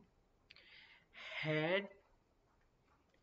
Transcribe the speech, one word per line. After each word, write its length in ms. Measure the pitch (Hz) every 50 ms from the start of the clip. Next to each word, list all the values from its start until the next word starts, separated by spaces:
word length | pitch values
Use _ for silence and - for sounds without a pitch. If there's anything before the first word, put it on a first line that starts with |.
| - - _ - _ _ _ _ _ - - - - - - - - - - - - _ - - - - - - 151
Had 440 | 156 156 156 156 170 190 202 202 - - - - _ - - _ _ _ _ _ _ _ _ _ _ _ _ _ _ - _ _ _ _ _